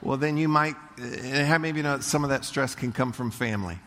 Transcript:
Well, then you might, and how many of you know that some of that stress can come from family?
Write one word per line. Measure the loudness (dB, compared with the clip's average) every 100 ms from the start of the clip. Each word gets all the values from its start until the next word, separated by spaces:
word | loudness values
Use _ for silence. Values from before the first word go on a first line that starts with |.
Well, | -2 0
then | 0 2
you | 4
might, | 4 2 -2 -14 -12
and | -10 -8 -4 0 4
how | 4
many | 2
of | 0
you |
know | 0 0
that |
some | 0 0
of | 2
that | 0 0
stress | 0 0
can | 0 -4
come | 0 -2
from | 0 -6
family? | -2 -2 0 -2 -6